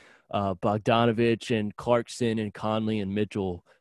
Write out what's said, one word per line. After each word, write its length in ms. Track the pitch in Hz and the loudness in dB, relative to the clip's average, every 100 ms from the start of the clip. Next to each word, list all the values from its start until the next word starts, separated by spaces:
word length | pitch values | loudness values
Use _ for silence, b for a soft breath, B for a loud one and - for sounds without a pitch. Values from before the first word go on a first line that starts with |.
| b b b | b b b
uh, 220 | 104 98 | -4 -2
Bogdanovich 1000 | 92 113 107 113 117 117 110 117 113 - 113 | -2 0 0 2 4 4 4 2 0 0 -2
and 180 | 104 - | -2 -4
Clarkson 640 | - 120 117 - 117 113 | 2 2 0 -4 -2 -2
and 120 | 104 | -4
Conley 460 | - 107 110 110 110 | -4 -2 0 0 -2
and 160 | 95 | -2
Mitchell, 500 | 101 104 107 95 87 _ b | -2 -2 -2 -4 -6 _ b